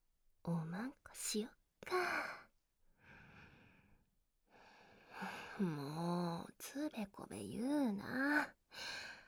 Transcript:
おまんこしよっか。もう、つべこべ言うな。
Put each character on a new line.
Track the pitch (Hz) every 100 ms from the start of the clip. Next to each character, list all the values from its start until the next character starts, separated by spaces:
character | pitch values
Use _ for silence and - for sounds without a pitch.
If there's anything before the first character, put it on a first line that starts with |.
| _ _ _ _
お | -
ま | 170 160 180
ん | 254
こ | - -
し | - - 214
よ | 240
っ | - _ _ -
か。 | 370 349 - - - - _ _ _ - _ - - - - - - - - - - _ _ _ _ _ - - - - - - - 190 - - -
も | 180 147 143 160 170 175 175 170
う、 | - -
つ | - 277 302
べ | - 202
こ | - -
べ | -
言 | 101 208
う | 254 294 254
な。 | 202 - 254 277 302 - - _ - - - - -